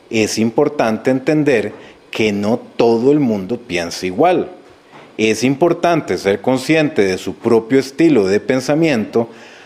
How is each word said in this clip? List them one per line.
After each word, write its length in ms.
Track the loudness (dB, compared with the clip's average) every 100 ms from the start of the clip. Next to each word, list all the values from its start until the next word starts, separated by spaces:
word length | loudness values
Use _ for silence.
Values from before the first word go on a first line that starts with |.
| -6
es 280 | -2 -2 0
importante 760 | 0 0 0 0 -2 -2 -2
entender 600 | 0 0 0 2 0 -2 -10 -20 -20 -10
que 220 | -4 -2
no 260 | -2 -2 -2 -4 0
todo 340 | 2 2 2
el 80 | 2
mundo 400 | 2 -2 -4 -8
piensa 460 | -6 -6 -6 -6 -4
igual. 440 | 0 2 2 -2 -10 -20 -20 _ -20 -16 -2
Es 260 | 0 2
importante 760 | 0 2 0 2 0 0 -2 -2
ser 220 | 0 0
consciente 600 | 0 -2 0 0 2 0
de 160 | 0 -2
su 180 | -6 -4
propio 440 | 2 2 2 0
estilo 480 | 0 2 4 4 2
de 120 | 0
pensamiento, 880 | 0 -2 0 0 0 0 -2 -2 -4 -8 -20 -20